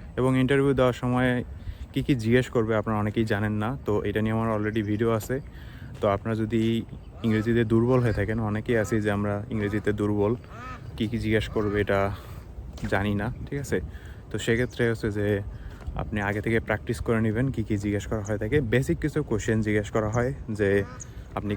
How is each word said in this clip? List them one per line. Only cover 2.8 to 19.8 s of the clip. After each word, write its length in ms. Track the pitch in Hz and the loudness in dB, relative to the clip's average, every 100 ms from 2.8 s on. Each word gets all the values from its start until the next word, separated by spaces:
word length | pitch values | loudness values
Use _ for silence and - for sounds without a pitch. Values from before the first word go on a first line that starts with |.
| 110 107 | 2 0
অনেকেই 260 | 104 110 | 0 0
জানেন 280 | 110 101 107 | 0 0 0
না, 260 | 107 107 143 | 0 -2 -2
তো 180 | - 104 | 0 0
এটা 180 | 104 104 | 0 0
নিয়ে 140 | 110 | 0
আমার 260 | 113 113 107 | 0 0 0
already 220 | 104 113 | 0 -2
ভিডিও 260 | 104 104 117 | 0 2 2
আছে। 300 | 113 - 131 - - - - - - | 2 0 -4 -6 -14 -14 -14 -14 0
তো 80 | 107 | 2
আপনারা 280 | 101 113 110 | 2 0 -2
যদি 460 | 110 113 113 113 - - - - | 0 2 2 0 -2 -12 -16 -4
ইংরেজিতে 420 | 117 110 107 117 | 0 2 2 2
দুর্বল 360 | 110 113 120 127 | 4 4 6 4
হয়ে 120 | 120 | 4
থাকেন, 280 | 101 98 110 | 2 0 0
অনেকেই 360 | 110 107 107 117 | -2 -2 0 0
আছি 240 | 104 113 | 2 2
যে 100 | 104 | 2
আমরা 320 | 101 104 104 107 | 2 0 -2 -4
ইংরেজিতে 420 | 113 101 107 101 | -2 0 0 0
দুর্বল, 420 | 104 104 104 104 123 - - - - - - | 0 2 2 2 0 -4 -12 -10 -10 -10 -4
কী 120 | 110 | -2
কী 100 | 110 | 0
জিজ্ঞেস 300 | 107 107 - | 2 2 2
করবে 320 | 110 104 104 | -2 0 0
এটা 300 | 101 98 98 101 - - - - - - 110 | 2 2 0 -2 -10 -14 -14 -14 -12 -8 -2
জানি 260 | 101 104 | 0 2
না, 180 | 101 107 - - | 0 -2 -6 -6
ঠিক 80 | 143 | -6
আছে? 200 | 135 110 78 - - - - | -2 -2 -2 -10 -14 -16 -8
তো 80 | 107 | -4
সেক্ষেত্রে 520 | - 117 123 - 117 | 0 2 0 0 0
হচ্ছে 200 | 113 113 | 2 -2
যে 300 | 104 104 101 98 - - - - | 0 2 0 -2 -10 -12 -12 -8
আপনি 260 | - - 107 | -6 -4 -2
আগে 200 | 98 104 | 0 0
থেকে 200 | 113 113 | 0 0
প্র্যাকটিস 400 | 117 107 - 113 | 0 -2 -2 -4
করে 200 | - 113 | 0 2
নেবেন 300 | 110 110 135 | 2 2 0
কী 120 | 120 | -2
কী 140 | 104 104 | -2 0
জিজ্ঞেস 300 | 104 101 - | 0 -2 -2
করা 160 | 110 | -4
হয়ে 160 | 98 104 | -2 -4
থাকে। 220 | 110 147 | 0 0
বেসিক 380 | 117 123 135 175 | 4 2 2 0
কিছু 240 | 156 151 | 0 -2
কোশ্চেন 380 | 143 107 - 110 | -2 0 2 2
জিজ্ঞেস 300 | 107 104 | 2 2